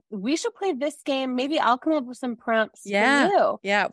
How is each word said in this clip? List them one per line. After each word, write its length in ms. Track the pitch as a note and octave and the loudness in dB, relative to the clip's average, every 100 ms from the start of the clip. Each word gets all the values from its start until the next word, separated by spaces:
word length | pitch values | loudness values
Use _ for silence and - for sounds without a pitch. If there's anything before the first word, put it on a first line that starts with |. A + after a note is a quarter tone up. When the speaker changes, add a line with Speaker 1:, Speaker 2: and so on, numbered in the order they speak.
| _ | _
Speaker 1:
we 260 | G3+ G#3 D#4+ | -8 -4 -2
should 200 | A#4 - | -4 -4
play 160 | G4 | -4
this 280 | C4 C#4+ - | -2 -4 -6
game. 320 | - C4+ C4 B3 | -4 -4 -2 -4
Maybe 240 | C#4 D#4 | -2 0
I'll 180 | A3 B3+ | 0 0
come 140 | D#4 | 0
up 120 | D4+ | -2
with 140 | B3 B3 | -2 -8
some 160 | B3+ | -8
prompts 480 | A3+ - A3+ G#3+ - | -6 -2 0 0 -6
Speaker 2:
Yeah. 440 | - G3+ A#3 C#4+ E4+ | -4 2 4 4 4
Speaker 1:
for 40 | |
you 280 | F#4+ A#2+ G#3+ | 4 2 0
Speaker 2:
Yeah, 220 | G3 G3+ | 0 0
Speaker 1:
for 60 | F#3+ | 0